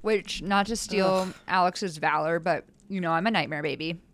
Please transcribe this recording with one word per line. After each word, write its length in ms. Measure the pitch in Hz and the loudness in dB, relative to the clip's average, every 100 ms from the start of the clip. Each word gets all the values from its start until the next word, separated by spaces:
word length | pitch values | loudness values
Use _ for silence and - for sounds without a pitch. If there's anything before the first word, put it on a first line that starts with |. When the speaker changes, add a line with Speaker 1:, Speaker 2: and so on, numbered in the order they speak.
Speaker 1:
which, 400 | 214 214 - - | 2 0 0 -8
not 240 | 175 202 202 | 0 2 2
to 80 | 226 | -2
steal 320 | - 196 190 190 185 | -2 2 4 2 0
Speaker 2:
Ugh. 60 | - - | -6 -2
Speaker 1:
Alex's 500 | 185 180 - 196 156 | 2 2 2 -6 -2
valor, 420 | 156 151 156 175 | 0 0 2 0
but, 260 | 170 156 - _ - | 2 -2 -2 _ -8
you 140 | 196 | -4
know, 100 | 175 | 0
I'm 160 | 165 202 | 0 2
a 40 | |
nightmare 300 | 208 135 151 | 0 0 -2
baby. 360 | 151 131 156 170 _ | -4 -4 -6 -8 _